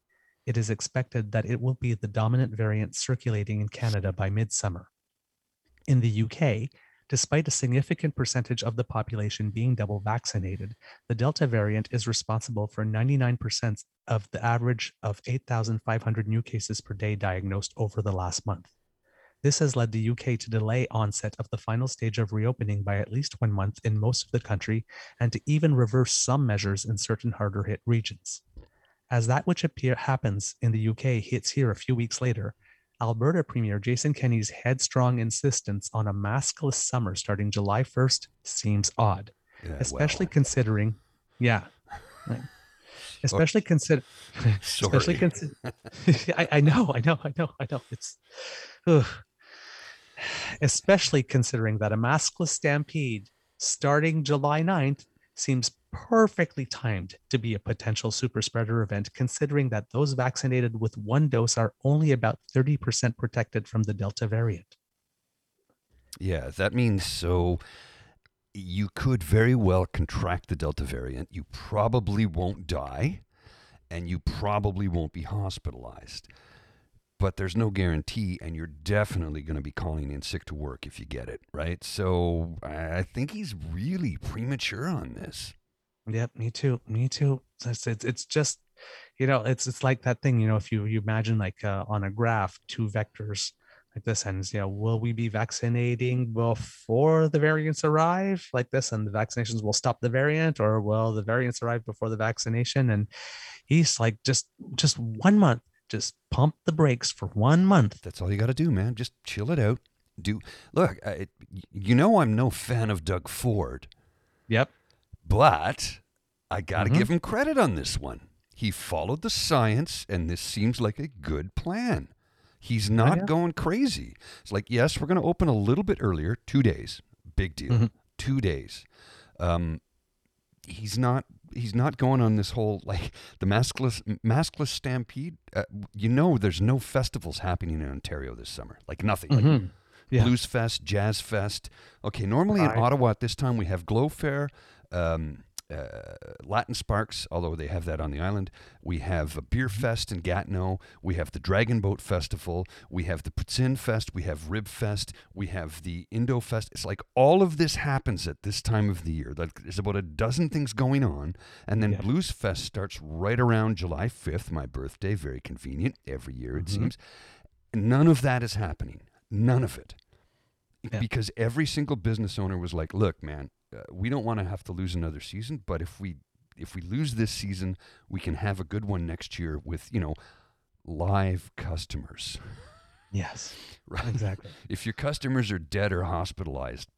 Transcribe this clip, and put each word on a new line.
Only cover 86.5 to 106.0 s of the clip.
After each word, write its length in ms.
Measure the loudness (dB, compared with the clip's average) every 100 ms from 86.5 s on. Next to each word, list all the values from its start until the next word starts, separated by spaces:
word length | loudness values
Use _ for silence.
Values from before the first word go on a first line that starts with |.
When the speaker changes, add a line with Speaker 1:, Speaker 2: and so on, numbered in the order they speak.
Speaker 1:
too, 300 | -2 0 -2 -2
me 220 | -2 -2
too. 340 | 2 0 0 -4 _ -8
It's, 220 | -6 -4
it's, 160 | -4
it's 220 | -4 -6 -2
just, 340 | 0 0 -2 _ _ -20 -20 -20 _
you 80 | 2
know, 160 | 2
it's, 240 | 2 -2 -2
it's 180 | 0 0
like 160 | 2
that 200 | 0 0
thing, 200 | 2 4
you 60 | 4
know, 80 | 2
if 120 | 0
you, 140 | -2
you 160 | 0 -2
imagine, 380 | 0 0 2 0
like, 260 | 0 -4
uh, 220 | -4 -4 -2
on 160 | -2
a 80 | -2
graph, 480 | 0 0 2 -2 -6 -14
two 220 | -4 -2
vectors 640 | -2 -4 -8 -8 -6 -8 -10 _ _ _ -8
like 80 |
this, 220 | -4 -4 -2
and, 260 | -6 -4
you 80 | -4
know, 80 | -4
will 320 | -2 -2 0
we 140 | -2
be 160 | -2 -2
vaccinating 1040 | -2 -4 -2 -2 0 0 0 0 0 -2
before 960 | 0 0 0 -4 -14 -2 2 4 6 4
the 100 | 4
variants 460 | 4 2 0 0 2
arrive 600 | 4 4 2 0 -2 -2
like 180 | -2 0
this, 200 | -2 0
and 160 | -2 -2
the 40 |
vaccinations 520 | -2 -2 -2 -2 -2
will 80 | -2
stop 300 | 0 0 0
the 80 | 0
variant, 500 | 2 2 2 2 2
or 220 | 2 2
will 320 | 2 2 2
the 100 | 0
variants 380 | 0 0 0 -2
arrive 240 | -4 -4 -6
before 240 | -6 -4
the 80 | -2
vaccination? 720 | -2 -2 -2 0 0 2 4
And 180 | 2 0 -6 -16 -16 -16 -20 _
he's 320 | 4 4 4
like, 200 | 2 2 0
"Just, 240 | 0 -2 _ -10 0
just 240 | 2 2
one 400 | -4 4 6 8
month, 220 | 6 4 -2 _ _
just 280 | -6